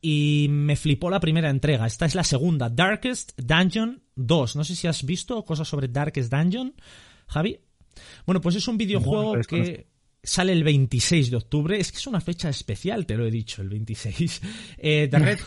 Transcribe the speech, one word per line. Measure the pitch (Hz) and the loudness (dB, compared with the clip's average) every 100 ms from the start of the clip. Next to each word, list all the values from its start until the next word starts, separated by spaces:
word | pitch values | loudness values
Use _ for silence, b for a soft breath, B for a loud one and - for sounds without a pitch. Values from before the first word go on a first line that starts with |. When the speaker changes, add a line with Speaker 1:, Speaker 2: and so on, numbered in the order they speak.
Speaker 1:
Y | 160 151 147 147 147 | 2 2 4 4 2
me | 147 147 147 | 2 2 0
flipó | 156 143 180 | 2 0 2
la | 190 | 0
primera | 170 160 160 | 2 2 2
entrega. | 135 147 135 113 | 0 2 2 0
Esta | - 165 | 0 -2
es | 185 | 0
la | |
segunda, | 170 135 165 156 120 | 0 0 2 0 0
Darkest | 120 185 208 254 254 - - | 2 2 2 -4 -6 -10 -12
Dungeon | 123 160 185 220 226 262 _ - | 2 4 4 2 -4 -6 _ -8
dos. | 120 160 123 143 | 2 2 2 -2
No | |
sé | 151 | -4
si | 180 170 | -4 -4
has | 156 135 | -2 -2
visto | 180 - 233 | -4 -4 -8
cosas | - 156 156 | -4 -6 -4
sobre | 143 135 | -4 -2
Darkest | 123 156 147 120 | -2 -2 -2 -2
Dungeon, | 131 170 220 262 - b b b b b | 2 2 0 -6 -10 b b b b b
Javi. | 147 185 - _ _ _ b b b - | -2 -2 -4 _ _ _ b b b -2
Bueno, | 185 | 0
pues | 170 185 | 2 0
es | - | 0
un | 226 | -2
videojuego | 208 196 - 214 214 | 0 0 2 0 0
Speaker 2:
No, | 208 | -2
no, | |
Speaker 1:
que | 113 - 175 165 - _ _ _ | -2 0 -2 -4 -16 _ _ _
sale | - - 185 | -6 0 2
el | 175 | 4
veintiséis | 156 143 131 127 - 170 127 | 4 4 4 0 2 2 2
de | 120 | 0
octubre. | - 147 151 208 | -2 -2 0 -2
Es | - | -4
que | - | -6
es | - | -4
una | 208 | -4
fecha | - 175 160 | -4 -6 -4
especial, | 131 - 104 180 220 165 | -6 -6 -6 -4 -4 -4
te | 110 | -2
lo | 113 | -2
he | |
dicho, | 113 110 - | -2 -6 -8
el | 95 | -8
veintiséis. | 107 107 113 107 - 170 - B B B B | -6 -6 -8 -8 -2 -4 -4 B B B B
Eh, | 156 151 147 | 2 2 4
The | 151 | 6
Red | 151 208 | 6 2